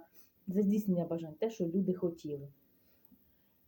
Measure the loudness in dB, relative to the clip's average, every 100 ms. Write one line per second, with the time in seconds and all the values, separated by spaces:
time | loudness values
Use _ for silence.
0 | -8 -20 -20 _ -2 2 4 4 2 2
1 | 2 -2 -4 -4 -2 0 0 2 2 0
2 | 0 -2 -8 -8 -10 -18 _ _ _ _
3 | _ -20 _ _ _ _